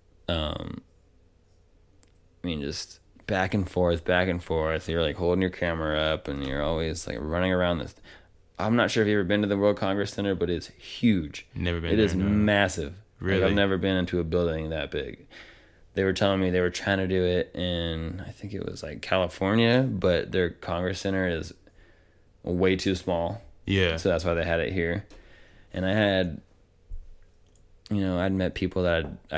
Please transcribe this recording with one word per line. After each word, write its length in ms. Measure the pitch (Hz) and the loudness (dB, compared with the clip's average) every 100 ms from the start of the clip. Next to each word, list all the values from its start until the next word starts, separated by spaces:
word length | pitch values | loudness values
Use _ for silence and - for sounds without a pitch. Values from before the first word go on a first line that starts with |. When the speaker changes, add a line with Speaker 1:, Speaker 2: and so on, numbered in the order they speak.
| _ _ - | _ _ -4
Speaker 1:
um, 540 | 82 76 - 50 - - _ _ _ _ _ _ _ _ _ _ _ - _ _ _ | -2 -2 -4 -8 -12 -16 _ _ _ _ _ _ _ _ _ _ _ -20 _ _ _
I 40 | 87 | -6
mean, 140 | 78 | -6
just 380 | 71 - - - _ - - | -6 -8 -10 -16 _ -16 -4
back 280 | 98 92 | 0 0
and 160 | 104 90 | 0 0
forth, 360 | 90 87 82 - | 2 2 2 2
back 220 | 90 92 | 2 2
and 160 | 87 | -2
forth. 440 | - 82 80 80 - | -2 -2 0 -2 -2
You're, 120 | 82 | 0
like, 140 | 78 71 | 0 0
holding 240 | 87 90 | 0 2
your 80 | 92 | 0
camera 460 | - 87 82 78 76 | -2 -2 -2 -2 0
up 280 | 78 78 - | 0 -2 -4
and 180 | 69 67 | -6 -4
you're 160 | 69 | -2
always, 440 | 73 82 80 78 - | -2 -2 -2 -4 -6
like, 100 | 58 | -6
running 320 | 76 85 92 | -4 0 2
around 280 | 92 87 85 | 2 2 0
this. 160 | - - - - - - _ - | -4 -12 -20 -20 -20 -20 _ -6
I'm 160 | 101 120 | 0 2
not 160 | 98 | 2
sure 120 | 117 | 2
if 40 | 104 | 2
you've 60 | 104 | 2
ever 40 | |
been 180 | 90 104 | 2 0
to 60 | 104 | 2
the 100 | 101 | 2
World 200 | 104 101 | 2 2
Congress 340 | 98 98 98 | 0 -2 -2
Center, 240 | - 101 90 | -2 -2 0
but 140 | 87 | 0
it's 180 | 85 - | -2 -6
huge. 800 | - - - 120 98 73 - - - | -14 -16 0 2 2 0 -8 -12 -4
Speaker 2:
Never 240 | 90 85 | -2 0
been 140 | 82 | 2
Speaker 1:
It 40 | 104 | 4
Speaker 2:
there, 80 | 104 | 4
Speaker 1:
is 100 | 95 | 2
Speaker 2:
no. 100 | 98 | 2
Speaker 1:
massive. 680 | 104 104 101 95 - 71 90 - _ | 4 4 6 4 2 -6 -10 -18 _
Like, 100 | 92 | 0
Speaker 2:
Really? 120 | 95 | 2
Speaker 1:
I've 100 | 95 | 4
never 240 | 101 101 92 | 4 2 2
been 200 | 95 92 | 0 0
into 220 | 90 87 | 0 -2
a 40 | |
building 460 | 82 87 85 80 78 | 0 0 0 -2 -4
that 220 | 80 73 | -4 -4
big. 340 | 76 64 - - - - - - _ - - | -6 -8 -10 -18 -20 -20 -20 -20 _ -8 0
They 80 | |
were 100 | 95 | 0
telling 260 | 87 101 98 | 2 2 2
me 120 | 92 | 2
they 80 | 90 | 2
were 100 | 90 | 0
trying 300 | - 101 98 | 0 0 0
to 80 | 92 | 0
do 160 | 92 | 0
it 280 | 90 90 - - | 2 0 -2 -4
in, 680 | 90 87 82 80 82 92 - | -4 -2 -2 -4 -6 -8 -10
I 60 | |
think 220 | - 104 | -12 -10
it 100 | 95 - | -8 -8
was, 180 | - | -8
like, 180 | 76 - | -10 -10
California, 800 | - 95 87 - 95 113 117 123 | -2 0 0 0 0 4 4 4
but 500 | 131 101 92 85 - | 2 2 2 2 0
their 200 | 95 87 | 0 0
Congress 480 | - - 87 92 92 | -2 -6 -4 -2 -4
Center 260 | 98 95 92 | -2 -2 0
is 260 | 82 82 - - - - - _ _ _ _ | -2 -6 -12 -20 -20 -20 -20 _ _ _ _
way 320 | - 90 92 92 | -4 2 2 2
too 180 | 101 90 | 2 -2
small. 460 | - 85 85 107 - - - | -2 -2 -2 -6 -12 -12 -2
Speaker 2:
Yeah. 320 | 95 87 80 | 2 2 2
Speaker 1:
So 120 | 98 | 0
that's 140 | 82 | 0
why 100 | 87 85 | 2 0
they 100 | 85 | 2
had 140 | 85 | 0
it 120 | 65 | 0
here. 320 | 95 85 87 - - - - - - - | 0 -2 -2 -6 -16 -20 -20 -20 -20 -12
And 120 | 92 95 | -4 0
I 80 | |
had, 480 | 107 101 95 90 73 - _ _ _ - - - - - _ _ _ - - - | 2 4 4 0 -4 -12 _ _ _ -14 -12 -12 -18 -20 _ _ _ -20 -20 -6
you 120 | 104 | -2
know, 180 | 95 90 | 0 0
I'd 120 | 95 | 0
met 220 | 95 92 | 0 0
people 300 | - 92 - | -2 -2 0
that 220 | 90 82 73 | 2 2 -2
I'd, 120 | - - | -8 -6